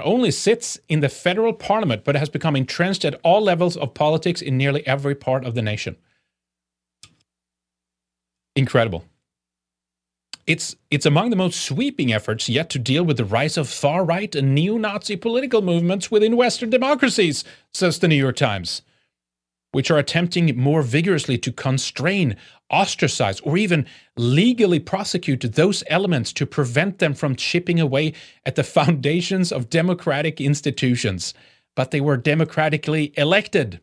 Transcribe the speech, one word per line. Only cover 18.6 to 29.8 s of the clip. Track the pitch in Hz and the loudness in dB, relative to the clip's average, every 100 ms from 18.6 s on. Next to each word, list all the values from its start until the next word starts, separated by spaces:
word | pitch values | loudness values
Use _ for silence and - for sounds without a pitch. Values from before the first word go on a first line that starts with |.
| 82 - - _ _ _ _ _ _ _ _ | -6 -10 -14 _ _ _ _ _ _ _ _
which | 139 - | -2 2
are | 151 | 2
attempting | 139 165 175 175 165 123 | 2 2 0 2 2 2
more | 135 160 | 2 2
vigorously | 127 139 175 160 - 120 | 2 0 2 0 0 -4
to | - | -4
constrain, | - 135 135 - - 151 196 147 90 - _ - | -4 -2 -2 -4 -4 -2 0 0 -2 -10 _ -4
ostracize, | - 98 - 147 - 107 98 | 0 0 0 -2 0 -2 -2
or | 147 175 | -2 0
even | 214 170 117 - _ - | 2 2 0 -8 _ -4
legally | 120 143 233 240 202 160 | 2 4 4 4 4 2
prosecute | - 190 202 180 - 127 120 | 0 -4 -2 -4 -2 -2 0
those | 123 185 196 - | 2 2 2 0
elements | 160 196 143 110 | 0 2 0 -2
to | - 139 | -4 -4
prevent | - 127 127 190 180 | -2 -2 0 0 0
them | 160 | -2
from | 135 147 123 | 0 -2 -2
chipping | - 175 175 170 | -2 -2 0 0
away | 151 135 156 - - _ 139 | 2 0 -2 -4 -14 _ -6
at | 151 | -4
the | |
foundations | - 170 135 135 139 170 175 190 175 | 0 2 2 2 0 0 0 0 0
of | 131 117 | -2 -2
democratic | 165 | 0